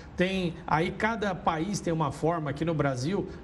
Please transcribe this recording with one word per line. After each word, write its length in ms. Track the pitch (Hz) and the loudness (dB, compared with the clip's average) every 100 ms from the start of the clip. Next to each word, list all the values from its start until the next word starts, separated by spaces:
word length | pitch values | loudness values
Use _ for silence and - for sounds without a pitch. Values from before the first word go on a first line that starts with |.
| - | -8
tem, 400 | - 180 190 170 - - | 0 2 2 -2 -2 0
aí 240 | 151 180 | 2 2
cada 440 | 196 214 226 208 | 0 0 0 -2
país 460 | 180 - 160 185 196 | 0 0 0 0 -2
tem 100 | 175 | 0
uma 220 | 160 147 | 2 0
forma, 380 | - 156 170 147 | 0 0 2 0
aqui 160 | 139 165 | -2 0
no 80 | |
Brasil, 560 | 156 139 123 143 196 - - | 2 2 0 0 0 -2 -6